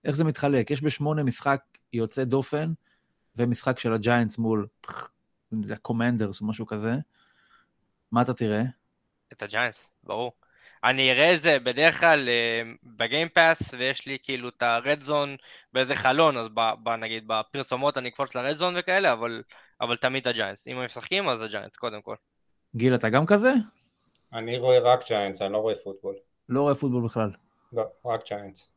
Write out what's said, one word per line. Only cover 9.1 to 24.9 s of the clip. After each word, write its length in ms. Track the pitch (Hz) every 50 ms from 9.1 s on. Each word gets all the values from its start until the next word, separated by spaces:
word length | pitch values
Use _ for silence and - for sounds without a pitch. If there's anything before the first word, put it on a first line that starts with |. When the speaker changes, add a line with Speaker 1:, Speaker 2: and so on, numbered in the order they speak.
| _ _ _ _ -
Speaker 2:
את 100 | _ 107
הג'יינטס, 500 | 101 101 110 123 117 104 - - _ _ _ _
ברור. 280 | - 104 107 123 123 _ _ _ _ _ _ _ - - _ -
אני 280 | 120 127 135 135 131
אראה 220 | 127 127 151 170 185
את 80 | 160
זה 180 | 143 170 151 131
בדרך 400 | 120 127 120 131 156 165 156 -
כלל, 300 | 175 165 156 147 135 120
אה, 320 | 120 117 117 117 117 113 113 113 117 _ _
בגיימפאס, 920 | 123 113 104 117 113 131 151 165 160 _ 175 165 165 165 - - - -
ויש 320 | 123 123 131 135 - -
לי 120 | 139 135 131 _
כאילו 260 | - 135 123 123 123
את 140 | _ _ 120
ה-red 440 | 117 117 117 120 139 147 147 139
zone 360 | 139 151 147 143 143 139 - _ - - - _ _ -
באיזה 220 | 127 131 127 139
חלון, 420 | 123 - 131 131 151 165 156 139
אז 100 | 123 113 113 107
ב-, 200 | 113 113 110 107 - 110
ב-, 60 | 117
נגיד 340 | 117 113 113 110 113 113 110
בפרסומות 680 | 107 110 110 107 _ - 139 131 - 131 127 135 143 143
אני 120 | 135 123 123
אקפוץ 260 | - - 143 127 -
ל-red 240 | 123 123 139 156 147
zone 200 | 180 180 180 175
וכאלה, 340 | 170 - 180 196 196 160 120
אבל, 300 | 110 117 117 113 113 - _ - - - _ _ _
אבל 140 | 123 117 120
תמיד 320 | - - 127 131 135 127
הג'יינטס. 400 | 131 120 110 107 98 101 - -
אם 100 | 127 127
הם 80 | 127 127
משחקים, 440 | 117 - 123 - - - 196 202 156
אז 120 | 123 113
הג'יינטס, 360 | 113 110 104 104 101 101 -
קודם 240 | - - 117 107 107
כל. 140 | _ 110 110 - _ _ _ _ _ _ _ _ _ _ -
Speaker 1:
גיל, 200 | 117 120 131 127
אתה 140 | 120 - 110
גם 160 | 113 135 160
כזה? 260 | 165 202 202 220 254 285 247 214 - _ _ _ _ _ _ _ _ _ _ _ _ 120
Speaker 3:
אני 240 | 113 113 117 123
רואה 220 | 127 120 127 127 123
רק 280 | 117 123